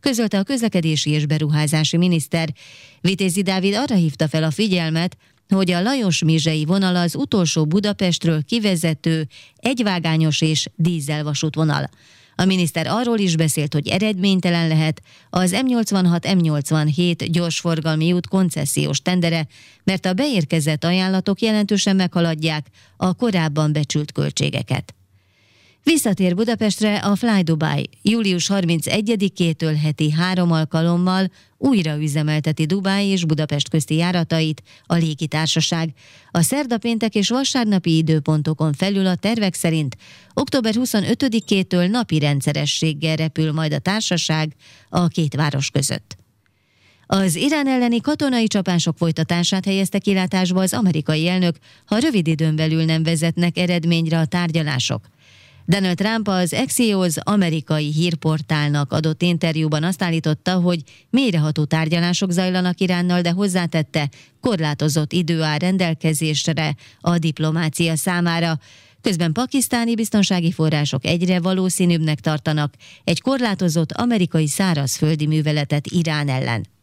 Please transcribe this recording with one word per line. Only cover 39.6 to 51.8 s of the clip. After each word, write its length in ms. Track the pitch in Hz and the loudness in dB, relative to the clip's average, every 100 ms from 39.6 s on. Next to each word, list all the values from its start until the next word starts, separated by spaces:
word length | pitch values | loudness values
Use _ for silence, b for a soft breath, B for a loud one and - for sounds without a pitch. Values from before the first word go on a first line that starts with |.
| 175 160 143 - B B B | 0 0 -2 -6 B B B
október 400 | - 285 277 226 | -6 -2 0 0
huszonötödikétől 1120 | 220 254 214 175 240 269 220 - 196 185 180 175 | 0 0 0 0 0 0 0 0 0 2 2 2
napi 320 | 240 226 156 | 0 0 0
rendszerességgel 960 | 147 143 151 151 147 - 160 143 160 156 | 2 0 0 -2 -2 0 -2 -2 -2 0
repül 360 | 160 160 156 | -2 0 -2
majd 200 | 156 156 | 0 -2
a 60 | 147 | -2
társaság 760 | - 208 220 170 - 156 156 - B B B | -2 -2 -2 -2 0 -2 -2 -8 B B B
a 180 | - 170 | 0 0
két 280 | - 156 | 0 -2
város 360 | 131 156 143 139 | 0 -2 -2 -2
között. 460 | 143 143 - _ - _ _ _ b b b b b b | -2 -2 -6 _ -20 _ _ _ b b b b b b
Az 300 | 196 190 147 | 0 2 0
Irán 300 | 285 302 277 | 0 0 0
elleni 340 | 262 240 233 | 0 2 0
katonai 460 | - 302 285 247 220 | 0 -2 0 0 0
csapások 500 | 208 185 175 170 - | 0 0 0 0 -2
folytatását 680 | 165 160 160 175 175 190 | -2 -2 0 0 0 -2
helyezte 340 | 190 196 190 202 | 0 0 0 0
kilátásba 640 | 202 190 185 185 185 185 | 0 0 0 0 0 2
az 120 | 190 | 0
amerikai 560 | 247 202 156 147 156 165 | 2 0 0 0 0 2
elnök, 280 | 185 175 165 b b | 2 0 -2 b b